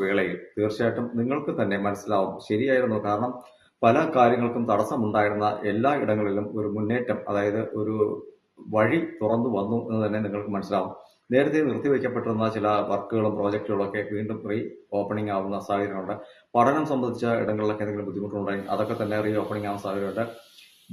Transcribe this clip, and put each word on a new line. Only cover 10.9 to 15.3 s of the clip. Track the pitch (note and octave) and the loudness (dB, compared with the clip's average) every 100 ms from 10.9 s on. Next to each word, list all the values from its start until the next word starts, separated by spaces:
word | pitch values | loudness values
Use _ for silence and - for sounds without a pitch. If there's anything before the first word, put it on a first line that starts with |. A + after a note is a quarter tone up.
| - - _ _ | -8 -18 _ _
നേരത്തെ | B2+ C#3+ D#3 D3 | 4 4 4 2
നിർത്തിവെക്കപ്പെട്ടിരുന്ന | G#2+ C#3+ C3 B2 A#2+ A2+ A2 A2+ G#2+ | 0 2 2 2 -2 -2 0 0 2
ചില | G#2 G#2 G2 | 2 2 2
വർക്കുകളും | G2+ - A2+ G#2+ G2+ | -2 0 0 2 2
പ്രോജക്റ്റുകളൊക്കെ | G2+ G#2+ - G2+ G2 G#2+ G2+ | 0 0 -2 -2 0 -2 -4
വീണ്ടും | G#2 A2 A2 G2+ | -4 -4 -6 -4
റീ | A2 - - - G2+ | -4 -4 -10 -6 -2
ഓപ്പണിംഗ് | G2+ G#2+ G#2+ | -2 -2 -2